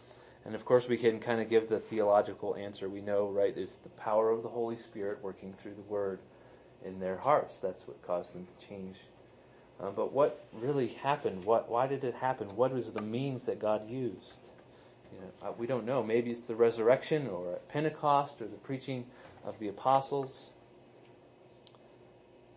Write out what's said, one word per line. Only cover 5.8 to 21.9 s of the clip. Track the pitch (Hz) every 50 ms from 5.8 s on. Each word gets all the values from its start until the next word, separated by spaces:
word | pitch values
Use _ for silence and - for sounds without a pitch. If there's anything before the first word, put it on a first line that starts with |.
| 95
Word | - 104 101 101 98 95 95 - - - - - - - - - - - - -
in | 95 95 95
their | 92 92 95 92
hearts. | - 131 151 139 - - - -
That's | - 92 92 - -
what | - - - -
caused | - 90 90 90 - -
them | 90 90
to | 90 - - -
change. | - 104 98 95 95 95 - - - - - - - - - - - - - - - - -
Uh, | - 98
but | 98 107 107 - -
what | 131 147 151 - - - - -
really | 110 113 135 147 139 127 107
happened? | - - - 135 147 147 - 110 95 92 87
What, | 101 113 110 - -
why | 110 120 131
did | 135 139 135 135
it | 123 117
happen? | - 127 131 131 - 107 98 98
What | 104 127 131 131
was | 127 113 110 107
the | 107 107
means | 107 113 120 139 143 131 120 -
that | - 98 110
God | 110 107 107 107 107 110
used? | 120 131 127 117 92 87 - - - - - - - - - - - - - - - - - - 107
You | 98
know, | 95 92 92 - - 101
uh, | - 113
we | 117
don't | 117 131 120 107
know. | 113 135 131 110
Maybe | 107 110 123 120 120
it's | 117 117 -
the | - 113
resurrection | 110 117 117 113 117 110 117 131 135 - - 160 151 143 117
or | 92 87 90 90 87
at | - - -
Pentecost | - 147 156 156 151 - - 147 143 143 143 139 - -
or | 117
the | 101 104
preaching | 101 - - 139 127 131 139 135 123 120 120 - - - - - - -
of | 101 104 -
the | 107 101
apostles. | 95 - - 131 135 135 135 - 139 139 135 131 - - - - - - - - - - - - - - - - - - - - - - - - - - - - - - - -